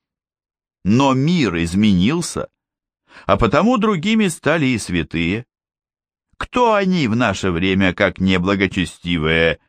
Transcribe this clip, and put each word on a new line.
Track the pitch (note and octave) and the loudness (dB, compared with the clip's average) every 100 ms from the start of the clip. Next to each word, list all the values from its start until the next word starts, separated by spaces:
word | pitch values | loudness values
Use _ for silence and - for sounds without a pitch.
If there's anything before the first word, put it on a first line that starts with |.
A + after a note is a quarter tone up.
| _ _ _ _ _ _ _ _ F2+ | _ _ _ _ _ _ _ _ 0
Но | A#2+ C#3 | 2 2
мир | C3 C#3+ F3+ A2+ E2+ | 0 0 0 0 0
изменился, | E2+ F#2 G#2+ F#2 G2 E3+ E3 - - _ _ _ _ _ _ - - | -2 0 2 4 2 -2 -6 -8 -10 _ _ _ _ _ _ -12 -2
а | G2+ | 0
потому | A2+ C#3 G#3 B3 | 2 2 2 0
другими | A3 F#3+ G3 A3+ G3+ | 0 -2 -2 0 0
стали | - D3 E3 C3 | -2 -2 0 0
и | A#2 | -2
святые. | - F2 D2+ E2+ E2+ G#2 - _ _ _ _ _ _ _ _ - | -4 -4 -4 -4 -4 -4 -8 _ _ _ _ _ _ _ _ -16
Кто | - B3 A#3+ | -6 0 2
они | G#3 F#3+ F#3 B2 | 2 0 0 0
в | A2+ | 0
наше | A#2+ G2 F#2+ | -2 -2 -2
время, | E2+ F#2 F#2+ F#2+ | -2 0 2 0
как | E2+ G2 - | 0 -2 0
неблагочестивые | F#2 F#2 F2+ G2 G2 - E2+ - E2+ E2+ D#2 E2 E2 D2+ | 0 0 0 0 0 -2 -6 -6 -4 -2 2 2 2 0